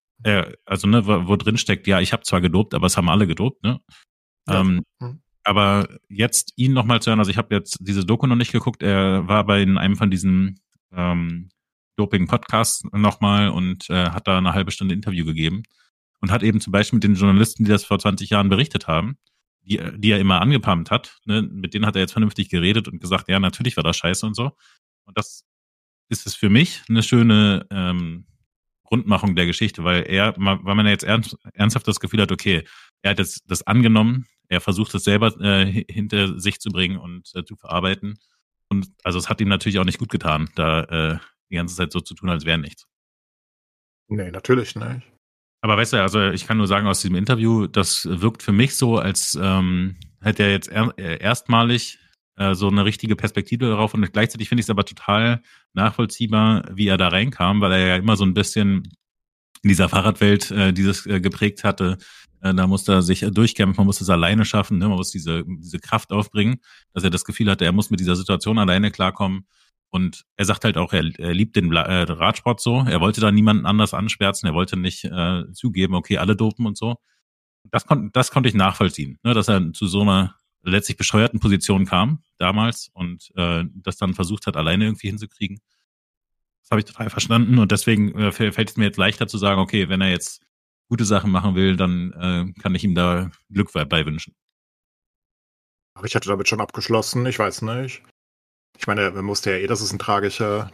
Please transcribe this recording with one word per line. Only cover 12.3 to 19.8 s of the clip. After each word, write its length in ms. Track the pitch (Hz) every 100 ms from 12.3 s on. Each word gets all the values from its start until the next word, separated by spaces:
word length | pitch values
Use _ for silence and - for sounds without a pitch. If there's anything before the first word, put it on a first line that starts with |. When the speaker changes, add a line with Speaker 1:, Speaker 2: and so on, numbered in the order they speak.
| 120 - 110 110 - -
Speaker 1:
nochmal 560 | 101 104 - 104 101 101
und, 400 | 87 90 90 -
äh, 200 | 90 87
hat 160 | 82 -
da 100 | 92
eine 160 | 92
halbe 180 | 95 87
Stunde 240 | - 98 92
Interview 300 | 104 90 80
gegeben 380 | 80 80 98 117 _ _ _ _ _
und 120 | 95
hat 120 | 113
eben 180 | 107 104
zum 100 | -
Beispiel 260 | 98 107 117
mit 60 |
den 120 | 101 95
Journalisten, 500 | 101 98 110 - 104
die 60 |
das 140 | 104 -
vor 140 | 101
zwanzig 300 | 104 98 90
Jahren 180 | 104 98
berichtet 380 | 98 151 - -
haben, 300 | 80 104 143 _ _ _ _
die, 160 | 92 104